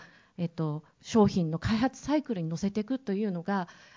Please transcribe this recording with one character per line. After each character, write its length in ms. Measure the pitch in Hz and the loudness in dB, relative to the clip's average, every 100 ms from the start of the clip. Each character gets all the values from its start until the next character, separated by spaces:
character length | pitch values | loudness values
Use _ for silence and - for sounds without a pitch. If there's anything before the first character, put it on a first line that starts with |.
| - - _ - | -8 -20 _ -6
え 60 | 170 | -4
っ 40 | |
と、 340 | - 156 151 - _ | -2 -2 -4 -8 _
商 240 | - 233 202 | 0 4 6
品 240 | 196 160 | 4 0
の 80 | 160 | 0
開 220 | - 220 | 0 2
発 200 | 254 - | 0 -2
サ 160 | - 302 | 0 0
イ 60 | |
ク 140 | - 196 | 0 -4
ル 80 | |
に 40 | 160 | -2
乗 100 | 165 | -2
せ 120 | 196 | -2
て 120 | 214 | -2
い 20 | 214 | -4
く 140 | 262 | -4
と 140 | - | -2
い 120 | 196 214 | -2 -2
う 60 | |
の 100 | 175 | -2
が、 260 | 165 196 170 - - | -2 -2 -2 -10 -20